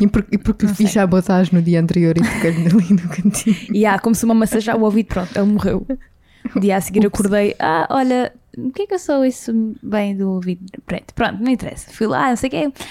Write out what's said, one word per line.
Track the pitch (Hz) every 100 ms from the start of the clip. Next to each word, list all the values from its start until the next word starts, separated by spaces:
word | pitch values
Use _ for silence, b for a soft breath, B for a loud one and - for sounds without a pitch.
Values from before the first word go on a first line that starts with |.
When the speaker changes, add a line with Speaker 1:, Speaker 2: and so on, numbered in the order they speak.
Speaker 1:
E | 208
por-, | 214 208
e | 202
porque | - 214 208
Speaker 2:
Não |
Speaker 1:
fiz | 196 208
Speaker 2:
sei. | 220
Speaker 1:
a | 190
bossagem | 185 180 185 175
no | 175
dia | 170 165
anterior | 165 180 165 165
e |
toquei-lhe | 220 - 165 165 165
ali | 208 170
no | 196 175
cantinho. | - 202 202 226 185 -
Speaker 2:
E | 202 208
há, | 196
começou-me | 226 226 226
a |
massajar | 226 220 220 220 226
o |
ouvido, | 214 214 196
pronto, | 185 180 -
ele | 202
morreu. | 208 196 190 - 262 - _ B B B
No | -
dia | 196 190
a |
seguir | 190 196
Speaker 1:
Ups. | 202
Speaker 2:
acordei, | - 202 208 202 -
"Ah, | - 160 -
olha, | 269 254 247 240 - _ -
o | 254
que | 320
é | 403
que |
eu | 370
sou | - 277
isso | 262 247 - 226 220 -
bem | - 208 202 196
do | 196
ouvido?" | 185 180 180 185 - -
Pronto, | 180 -
pronto, | - 226 202
não | 247
interessa. | 254 160 - -
Fui | - 214
lá, | 131 269
não | 233
sei | 262
o |
quê, | 285 294 - B